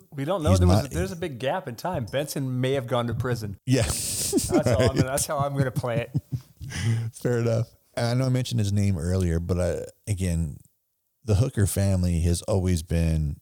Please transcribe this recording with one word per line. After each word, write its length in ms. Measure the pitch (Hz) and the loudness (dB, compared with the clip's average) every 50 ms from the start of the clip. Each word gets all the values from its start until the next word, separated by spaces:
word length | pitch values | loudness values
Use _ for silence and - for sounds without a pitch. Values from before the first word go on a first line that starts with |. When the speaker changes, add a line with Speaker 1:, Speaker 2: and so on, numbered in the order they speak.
| - _ - | -20 _ -10
Speaker 1:
We 120 | 143 135 | -6 -4
don't 160 | 151 190 190 151 | -2 -2 0 2
know. 80 | - | 4
Speaker 2:
he's 80 | 196 90 | 4 6
Speaker 1:
There 100 | 90 175 | 6 6
was 140 | 185 - 143 | 4 4 2
Speaker 2:
not 100 | 135 131 | 0 -2
Speaker 1:
a, 20 | |
there's 180 | 160 180 190 190 | -4 -4 -4 -6
a 40 | |
big 220 | 165 180 175 135 110 | -6 -8 -8 -6 -4
gap 280 | 123 131 165 190 185 | -4 -4 -4 -4 -6
in 100 | 135 117 | -8 -10
time. 280 | - - 175 185 156 117 | -8 -6 -4 -4 -4 -4
Benson 560 | 92 - 135 147 143 - 156 135 131 127 127 | -4 -4 -4 -4 -4 -4 -6 -4 -4 -2 -2
may 120 | 127 131 139 | 0 0 0
have 140 | 139 123 | -2 -2
gone 200 | 120 127 120 117 | -2 -2 -2 0
to 80 | 120 113 | -2 -2
prison. 420 | - - 127 120 107 107 101 95 - _ | -4 -2 -2 -4 -4 -4 -8 -10 -8 _
Speaker 2:
Yeah. 180 | - 127 127 110 | 2 2 2 2
Speaker 1:
That's 680 | - - - - - - - - - 415 - - - 359 | 2 -2 -4 -4 -6 -4 -4 -4 -2 0 0 0 2 2
all 300 | 302 - - - - 127 | 2 4 4 4 4 4
I'm 60 | - | 4
gonna, 140 | - - - | 4 2 0
Speaker 2:
<laughs> 20 | |
Speaker 1:
that's 200 | - 135 143 - | 0 0 -2 -2
how 120 | - 160 143 | -2 -2 -2
I'm 180 | 139 143 139 | -2 0 0
gonna 140 | 139 139 127 | 0 0 0
play 300 | - - - 123 117 113 117 | 0 -2 -2 -2 -2 -2 -2
it. 80 | - - - - _ - - - - _ - - - - 85 95 113 113 113 117 113 - | -2 -4 -6 -4 _ -6 -10 -10 -12 _ -16 -14 -10 -6 -2 0 0 0 0 -2 -6 -8
Speaker 2:
Fair 240 | - - 123 123 117 | -6 -2 -2 0 0
enough. 300 | 117 117 113 113 117 - - _ _ _ _ | 2 2 2 0 -2 -4 -8 _ _ _ _
I 180 | - 120 117 120 | -2 -2 0 2
know 120 | 123 131 | 2 2
I 20 | 131 | 2
mentioned 320 | 127 127 123 - 123 117 | 0 0 0 -2 0 0
his 120 | 101 98 101 | 0 2 2
name 240 | 104 101 101 98 80 | 2 2 2 2 0
earlier, 420 | 76 87 92 95 92 85 82 82 | 0 0 2 2 2 2 2 0
but 180 | 85 90 90 87 | 0 0 0 0
I, 260 | 90 87 78 - - - - _ _ | 0 0 -2 -2 -6 -8 -14 _ _
again, 520 | - 104 87 95 90 85 82 82 73 - - - _ _ _ _ _ _ _ _ _ _ _ - | -4 -4 -2 0 0 0 0 -2 -2 -6 -10 -16 _ _ _ _ _ _ _ _ _ _ _ -2
the 100 | 110 104 | 0 2
Hooker 320 | 90 127 139 - 117 98 | 2 2 0 0 0 0
family 540 | 92 - 101 98 98 95 92 90 90 85 82 | 2 2 2 2 2 2 2 2 2 2 2
has 220 | 82 85 85 82 - | 2 2 2 0 0
always 400 | - 107 98 90 92 90 80 85 | 0 0 2 2 2 0 0 0
been 560 | - 82 85 82 82 80 80 76 73 73 - | 0 0 0 2 2 2 2 0 -2 -4 -6